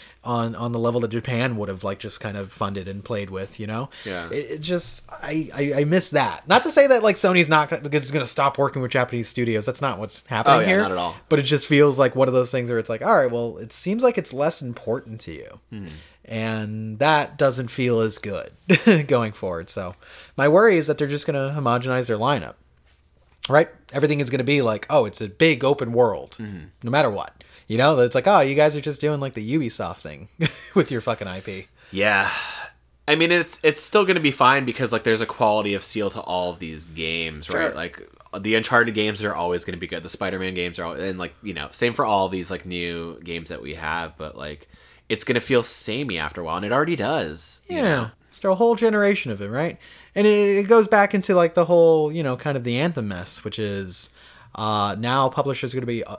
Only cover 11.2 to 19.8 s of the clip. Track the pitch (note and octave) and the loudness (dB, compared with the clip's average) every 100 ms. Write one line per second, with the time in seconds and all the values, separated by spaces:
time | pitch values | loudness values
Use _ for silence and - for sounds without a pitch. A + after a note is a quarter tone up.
11.2 | - D3+ C3+ D3 - C#3+ D3 C3 B2+ C3 | 0 0 2 0 4 6 6 6 2 4
12.2 | C3 B2+ B2 C3 A#2+ A#2 A2 A2 C#3 E3+ | 4 4 2 -2 -2 -2 -2 -4 2 4
13.2 | B2+ A#2 A#2 E2+ A2+ - F3+ A3 B3 A#3+ | 4 0 -4 -6 -10 -6 -4 2 2 2
14.2 | D#3+ B2+ D3+ - B2+ A#2 - B2 - A2 | -4 -2 -2 -2 -8 -10 -4 -6 -6 -14
15.2 | - D2+ - - _ G#2+ F#2 D#2 - _ | -12 -14 -14 -20 _ -14 -14 -16 -20 _
16.2 | - A2+ A2 A2 G#2+ G#2+ A2 G#2+ D3 D3+ | -12 -6 -4 -4 -6 -8 -8 0 2 4
17.2 | C#3 C#3+ C#3 A#2+ A#2+ - B2 A#2 A2 - | 0 0 0 0 -6 -2 0 2 0 -2
18.2 | G#2 F#2 - - - F3 - F3+ C#3 B2+ | -8 -8 -10 -14 2 4 6 4 4 0
19.2 | A2+ G#2+ F#2+ E2+ F2+ - | 0 -4 -6 -6 -8 -10